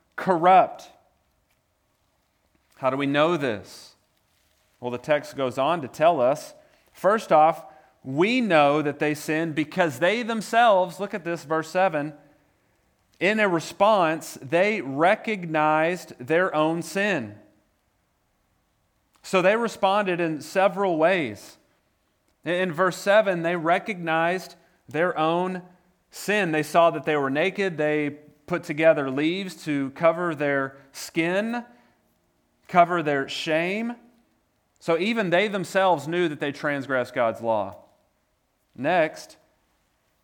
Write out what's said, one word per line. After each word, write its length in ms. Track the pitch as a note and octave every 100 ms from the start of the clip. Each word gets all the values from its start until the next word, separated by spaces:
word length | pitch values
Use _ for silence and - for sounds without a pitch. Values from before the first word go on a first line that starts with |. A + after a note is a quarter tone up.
| _
corrupt. 720 | - - F3+ E3+ F#3 D3+ - - _ _ _ _ _ _ _ _ _ _ _ _ _ _ _ _ _ _ -
How 120 | C3
do 80 | C3+
we 100 | C#3
know 300 | C#3+ D#3 F3
this? 600 | C#3 G#2 F#2 - - _ _ _ _ _ _ _ _ _
Well, 100 | B2
the 80 | A#2+
text 380 | C3+ D3 - C3+
goes 220 | C3 A#2+
on 240 | C3+ E3+
to 60 | B2+
tell 320 | - D#3 E3
us, 340 | A#2+ D3+ - - _ _ _
first 400 | - F#3 A3 G#3+
off, 320 | D#3+ D#3 E3 - - _ _
we 360 | C3+ C#3 F#3+ B3+
know 420 | A3+ E3 C#3+ D3
that 180 | D3 C#3+
they 140 | D3+
sinned 420 | D3 - D#3 E3 D3+
because 420 | D3+ - F3 B2
they 240 | E3+ A3
themselves, 800 | A3+ A3+ - A3+ A#3+ F#3+ F#3 E3+
look 120 | G3
at 120 | G#3
this, 200 | E3 E3+
verse 240 | C#3 D#3+ D#3
seven, 440 | F#3 F#3 D#3 D3+ D3+ _ _ _ _ _ _ _ _ _ -
in 220 | F3 G#3+
a 80 | G#3
response, 880 | E3+ - - G3+ G#3+ E3 D#3+ - -
they 400 | C3+ E3 G3+ G#3+
recognized 1300 | C3+ C#3 E3+ G#3+ A3+ G#3 F3 D#3 D3+ D#3 D#3+ F3+ - -
their 300 | B2 D#3+ F#3
own 280 | D3+ D#3 E3
sin. 520 | E3+ G3 G#3 F3 A2 G#2 _ _ _ _ _ _ _ _ _ _ _ _ _ _ _ _ _ _
So 200 | - F#3+
they 140 | F3+ A3
responded 640 | A#3 - G3 G3+ G3 F3
in 200 | E3+ D#3
several 580 | B2+ G3 G3 F3+ G3 D#3+
ways. 580 | D#3 F#3+ C3+ G#2 - - _ _ _ _ _ _ _ _
In, 80 | D3+
in 200 | F3 F#3
verse 240 | D3+ F#3 E3+
seven, 460 | G3+ G3+ G3 F3
they 140 | E3 F3
recognized 1000 | D#3+ F#3 - F#3+ E3+ D#3+ E3 F#3 - - _ _ -
their 300 | D3 F3+ D3+
own 440 | D#3 E3+ F#3 F#3 F3+ _ _ _ _
sin. 400 | - - G#3 F#3
They 100 | D#3
saw 280 | D3+ F3 E3+
that 120 | D#3
they 120 | D3+ D3+
were 140 | C3+
naked. 460 | C#3 F#3 F#3 G3 D#3
They 420 | D3+ D3+ D3 C#3+ - _ -
put 160 | E3+
together 480 | - D3+ D#3+ D#3 C3+
leaves 540 | C3+ D#3 F3+ G3 E3
to 260 | D#3 C#3+ C3+
cover 420 | C3+ E3 E3 F3
their 440 | D3 D3 C#3 C3+ - -
skin, 720 | - - - E3 F#3 A3+ A#3+ A3+ _ _ _ _ _ _ _ _ _ -
cover 340 | F3+ E3+ F3
their 260 | D3+ C#3+ C3+
shame. 680 | - - D#3 F3 G3+ A#3 A#3 _ _ _ _ _ _ _ _
So 180 | - E3
even 340 | G3 A#3 F#3+
they 180 | E3+ G#3
themselves 580 | G3 F3 G3 F#3+ D#3+ C3+
knew 220 | F3 F3
that 100 | D3
they 140 | D3
transgressed 640 | C#3 D#3 C#3+ B2+ C3 A#2+
God's 260 | - A#2 A2
law. 380 | A2+ A2 G2 - - _ _ _ _ _ _ _ _ -
Next, 600 | C3+ F3+ D#3 D#3 - - _ _ _ _ _ _ _ _